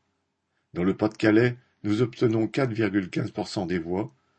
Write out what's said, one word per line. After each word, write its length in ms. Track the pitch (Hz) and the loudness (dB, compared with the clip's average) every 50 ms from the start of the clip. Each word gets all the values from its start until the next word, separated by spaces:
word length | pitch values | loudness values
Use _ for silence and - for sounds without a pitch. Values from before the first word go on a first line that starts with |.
| _ _ _ _ _ _ _ _ _ _ _ _ _ _ - | _ _ _ _ _ _ _ _ _ _ _ _ _ _ -6
Dans 80 | 87 87 | -2 0
le 120 | 95 95 | 0 0
Pas-de-Calais, 640 | - 107 107 - - - 110 107 110 120 123 123 123 _ _ _ _ - | 0 0 -2 0 2 4 4 6 6 4 4 2 -4 _ _ _ _ -4
nous 200 | 104 104 107 127 | -2 0 0 0
obtenons 440 | 117 - - 135 117 113 113 110 | -2 0 0 0 2 2 2 0
quatre 240 | 104 - - 139 123 | -2 -2 -2 -2 -2
virgule 380 | 110 107 113 101 92 101 95 85 | 0 -2 -2 0 0 -2 -2 -2
quinze 220 | - - - - | -4 -6 -6 -6
pour 160 | - 107 98 | -6 -8 -8
cent 180 | - - 110 95 | -6 -4 -4 -2
des 140 | 82 90 90 | -2 -2 -4
voix, 340 | 80 85 90 92 113 135 - _ _ _ _ | -2 -2 -4 -4 -4 -6 -10 _ _ _ _